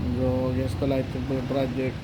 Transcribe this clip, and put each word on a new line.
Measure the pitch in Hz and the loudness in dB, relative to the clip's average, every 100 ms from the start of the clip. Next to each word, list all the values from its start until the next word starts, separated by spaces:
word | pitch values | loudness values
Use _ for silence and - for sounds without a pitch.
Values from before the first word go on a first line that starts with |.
Medyo | 127 123 127 127 127 | 0 2 2 2 2
against | 127 131 - | 0 0 0
the | 139 | 0
light | 135 131 | 2 0
po | 131 127 | -2 -2
yung | 131 120 | -2 0
project. | 131 135 123 131 - | 0 0 0 -2 -4